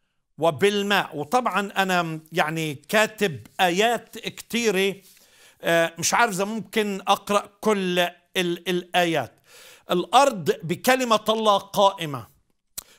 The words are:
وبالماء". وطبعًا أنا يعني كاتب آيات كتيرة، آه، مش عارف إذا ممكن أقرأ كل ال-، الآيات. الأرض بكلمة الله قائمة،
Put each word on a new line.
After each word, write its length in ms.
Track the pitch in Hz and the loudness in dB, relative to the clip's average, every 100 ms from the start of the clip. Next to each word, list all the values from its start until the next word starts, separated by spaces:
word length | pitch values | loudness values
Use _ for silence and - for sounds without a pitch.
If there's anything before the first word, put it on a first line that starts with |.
| _ _ _ - | _ _ _ -2
وبالماء". 800 | 165 143 202 208 202 196 143 151 | -2 2 0 2 0 0 0 -6
وطبعًا 540 | 147 247 233 185 202 - | -2 -2 0 -2 -4 -2
أنا 420 | 190 180 165 160 156 | 0 0 -2 -6 -8
يعني 440 | 160 156 160 156 135 | -2 -2 -2 -6 -8
كاتب 720 | - 220 220 220 202 131 - - | -2 0 0 0 -4 -4 -10 0
آيات 580 | 185 175 220 233 - 220 | 0 2 0 0 -6 -14
كتيرة، 760 | 196 - - 233 233 185 196 190 - - _ _ - _ | -14 -14 -8 -2 0 0 0 -4 -14 -20 _ _ -20 _
آه، 320 | - 170 165 - | 0 0 0 -2
مش 160 | 165 | -2
عارف 180 | 208 240 | 2 2
إذا 140 | 180 196 | 0 -4
ممكن 560 | 226 - - 208 190 - | -4 -6 -4 -2 -4 0
أقرأ 420 | 196 - 202 - - | 0 2 -2 -2 -6
كل 380 | 220 208 185 180 | -2 0 0 0
ال-، 680 | 175 - _ - 180 175 190 | -2 -4 _ -4 -2 -2 -4
الآيات. 720 | 180 180 180 175 160 113 _ _ - - - - | -4 -2 0 0 0 -4 _ _ -20 -20 -16 -4
الأرض 600 | 180 - 240 277 220 147 - | -4 4 4 4 2 -4 -4
بكلمة 600 | 160 175 - 262 247 214 - | -4 -4 0 2 2 0 0
الله 280 | 220 214 196 | 0 2 2
قائمة، 720 | - 180 196 196 160 131 107 _ _ _ _ - - | 0 2 2 2 -8 -8 -12 _ _ _ _ -18 -18